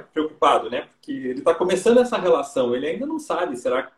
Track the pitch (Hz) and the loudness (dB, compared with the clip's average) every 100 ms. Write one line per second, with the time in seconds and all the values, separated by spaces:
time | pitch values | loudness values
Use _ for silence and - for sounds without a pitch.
0 | - 156 151 - 147 117 113 127 - _ | -4 -4 -4 2 2 2 0 -8 -8 _
1 | - 135 127 123 170 165 180 180 220 247 | -12 -8 -6 -2 0 0 0 2 4 4
2 | 233 208 180 147 - 135 120 127 147 190 | 4 0 2 2 0 -2 0 -2 -4 -6
3 | 294 320 - 170 175 120 131 127 131 | -6 -8 -6 -4 -4 -4 -2 -4 -4